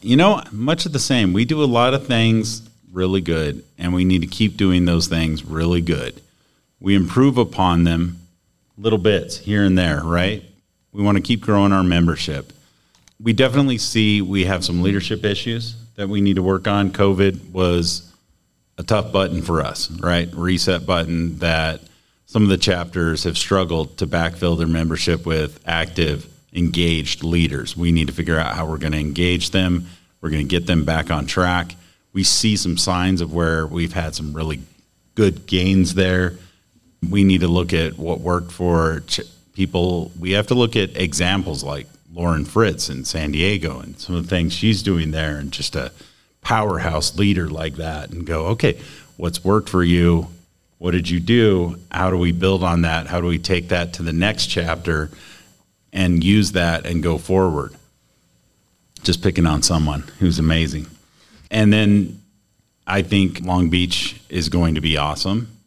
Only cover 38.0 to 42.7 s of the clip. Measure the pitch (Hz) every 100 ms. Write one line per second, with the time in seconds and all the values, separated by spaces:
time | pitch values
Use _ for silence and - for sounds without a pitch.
38 | 82 85 90 90 87 - 87 85 80 78
39 | - - - - _ - 95 92 90 87
40 | 87 87 92 98 107 123 117 113 95 -
41 | 92 73 87 98 85 71 69 71 - _
42 | _ 85 85 78 - 110 107